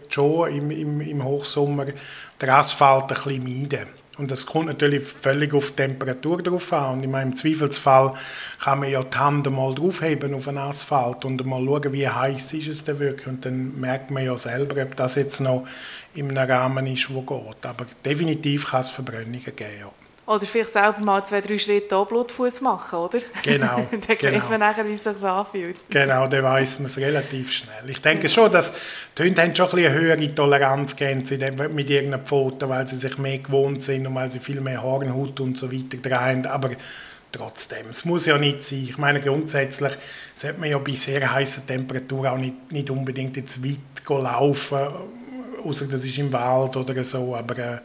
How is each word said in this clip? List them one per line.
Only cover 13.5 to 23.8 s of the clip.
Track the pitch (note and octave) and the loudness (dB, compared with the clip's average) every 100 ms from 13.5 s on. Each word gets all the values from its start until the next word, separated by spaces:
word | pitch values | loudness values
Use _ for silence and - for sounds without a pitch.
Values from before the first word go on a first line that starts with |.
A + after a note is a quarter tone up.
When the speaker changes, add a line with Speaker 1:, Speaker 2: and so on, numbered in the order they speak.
| B2+ C3 C3+ | -4 -4 -4
Speaker 1:
merkt | B2+ C3 C3+ | -4 -4 -4
man | C3+ C3 | -4 -2
ja | A#2+ | -2
selber, | A#2+ A#2+ C#3+ C#3 | -4 -2 -2 -2
ob | C3 - | -4 -2
das | B2+ C#3+ | 0 2
jetzt | C#3 - | 0 0
noch | C3 B2+ - - - - - D3+ | 2 0 -2 -12 -14 -16 -14 -8
im | C#3 C3+ | -4 0
Rahmen | C3 B2+ C3 C3 C3 | 4 4 4 0 0
ist, | B2+ - | 0 0
wo | C3 | -2
geht. | B2+ C3 A2 G#2+ B2 | -6 -8 -8 -12 -12
Aber | A#2 A#2+ - | -10 -12 -6
definitiv | C3+ D3 E3 D3 D3 C#3+ - | -2 0 2 0 0 0 0
kann | C3 | 2
es | B2+ | 2
Verbrennungen | - B2 A2+ A2+ B2 - - | 0 -6 -8 -8 -10 -10 -10
geben, | G#2+ G#2 | -12 -12
ja. | G#2 - - - - | -18 -20 -20 -18 -2
Speaker 2:
Oder | G#3+ G3 | -2 0
vielleicht | A#3 A3 | 0 0
selber | G#3 G#3 G#3 | 4 4 4
mal | G#3 G3 G3 | 2 2 4
zwei, | G#3 | 2
drei | G3+ G#3 | 2 -2
Schritte | G#3 G3+ G3+ | 2 2 2
da | F#3+ | 2
Blutfuß | G3+ A#3 A#3+ - B3 B3 | 2 0 0 0 0 2
machen, | C4 F#3 - E3+ | 0 0 -2 -4
oder? | F3 A#3+ A#3+ - | -2 -2 -4 -4
Speaker 1:
Genau, | D3 C#3+ - | 2 4 4
Speaker 2:
<laughs> | B2 | 0